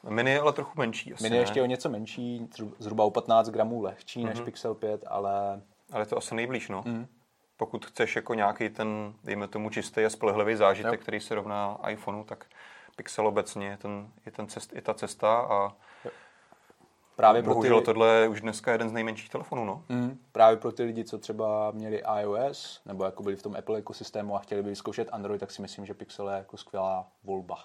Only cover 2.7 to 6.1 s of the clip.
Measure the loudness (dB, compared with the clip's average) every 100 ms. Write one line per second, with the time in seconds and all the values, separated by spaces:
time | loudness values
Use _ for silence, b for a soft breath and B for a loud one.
2.7 | -10 -6 2 4 4 4 6 6 2 0
3.7 | 0 -6 -8 -12 -6 -4 -4 -8 -6 -6
4.7 | -4 -4 -4 -4 -4 0 0 0 -4 -10
5.7 | _ _ -4 -2